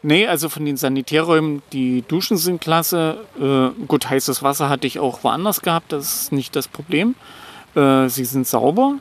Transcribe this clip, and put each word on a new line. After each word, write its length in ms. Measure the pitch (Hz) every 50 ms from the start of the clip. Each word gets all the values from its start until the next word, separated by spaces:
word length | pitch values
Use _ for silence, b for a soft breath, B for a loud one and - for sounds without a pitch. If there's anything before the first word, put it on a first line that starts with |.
Nee, 240 | - 151 151 185 214
also 220 | 202 175 147 156 156
von 160 | - - 151
den 140 | 147 143 127
Sanitärräumen, 840 | - 135 135 135 123 - 151 156 160 170 165 156 156 156 147 139 - _ -
die 280 | 135 127 127 127 127 120 -
Duschen 300 | 156 175 185 - 226 175
sind 240 | 160 185 180 160
klasse. 640 | - 160 165 165 165 - 180 170 160 160 160 - 220 - - -
Äh, 460 | - 135 139 131 131 127 135 - -
gut, 220 | 135 156 139 - -
heißes 340 | 135 135 - - 131 -
Wasser 280 | 139 139 139 143 156 139
hatte 160 | 143 131 -
ich 120 | 131 - 92
auch 240 | - 131 120 - -
woanders 360 | 127 113 151 185 208 196 -
gehabt, 320 | - 185 165 165 - -
das 300 | 165 143 139 - - -
ist 100 | - -
nicht 240 | - 139 127 - -
das 120 | 147 127 -
Problem. 460 | - - 147 165 196 - 196 240 262 B B B B B B B B B B B -
Äh, 340 | 151 143 135 135 131 131 127
sie 160 | 123 135 127
sind 240 | 120 135 135 127 -
sauber. 460 | - 113 113 135 165 220 262 277 285 269